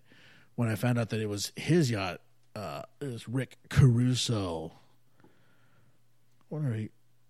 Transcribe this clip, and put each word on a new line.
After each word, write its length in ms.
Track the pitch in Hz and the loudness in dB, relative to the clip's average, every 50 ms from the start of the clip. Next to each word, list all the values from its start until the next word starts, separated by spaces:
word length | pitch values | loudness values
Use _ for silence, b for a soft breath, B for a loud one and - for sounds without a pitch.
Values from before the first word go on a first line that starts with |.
| b b b b b b b b b b - | b b b b b b b b b b -4
when 160 | - 120 113 | -2 -2 -2
I 60 | 110 | 0
found 220 | - - 123 123 120 | 0 0 0 0 0
out 120 | 113 - | -2 -2
that 100 | - 107 | -2 -4
it 80 | 110 104 | -4 -4
was 240 | 101 101 98 - - | -4 -6 -6 -8 -8
his 340 | - - - 156 175 156 120 | -6 0 2 4 4 4 2
yacht. 320 | 113 101 95 92 85 - - _ _ - _ _ - | 0 -2 -2 -4 -6 -8 -14 _ _ -20 _ _ -12
Uh, 280 | 107 101 76 71 71 - - _ - 143 | -10 -10 -8 -8 -10 -12 -14 _ -12 -10
it 100 | 139 120 | -10 -8
was 160 | 113 - - | -10 -8 -6
Rick 300 | 117 135 127 - - - - - | -6 -6 -6 -6 -10 -18 -16 0
Caruso. 1040 | - - 147 127 117 117 123 127 127 120 - - 120 104 98 90 82 80 80 82 - - - _ _ - _ b b b b b b b b b b b b b b b b b b b - - - - - - - - - - | 4 6 8 8 8 6 4 2 2 0 0 0 -2 -2 -2 -4 -4 -6 -8 -10 -14 -18 -20 _ _ -20 _ b b b b b b b b b b b b b b b b b b b -20 -20 -20 -20 -20 -20 -20 -20 -14 -10
Wonder 240 | 175 151 156 131 113 | -6 -4 -4 -2 -2
he, 160 | 110 110 - - _ _ _ _ _ _ _ | -4 -6 -8 -10 _ _ _ _ _ _ _